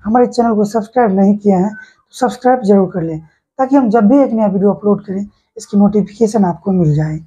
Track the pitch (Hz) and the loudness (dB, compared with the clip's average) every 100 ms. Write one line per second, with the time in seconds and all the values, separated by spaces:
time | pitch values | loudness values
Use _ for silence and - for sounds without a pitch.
0 | - 240 247 - 233 214 208 226 208 254 | 0 0 0 0 -2 0 -2 -4 -4 -2
1 | 233 190 196 208 202 185 196 214 - _ | 0 2 2 2 0 0 -2 -6 -20 _
2 | _ - 240 202 254 254 202 202 185 185 | _ -6 -6 -2 0 0 2 2 2 -4
3 | 165 160 - _ _ - 262 277 247 226 | -6 -8 -12 _ _ -6 0 2 2 2
4 | 208 277 254 220 214 190 202 185 208 202 | 4 4 2 0 -2 0 0 0 -2 -2
5 | - 190 202 _ _ - - 202 202 208 | -4 -10 -10 _ _ -20 -4 2 2 2
6 | 190 - 226 220 185 165 - 185 160 147 | -2 -2 -2 0 -2 -2 -4 0 0 0
7 | 156 156 | -2 -6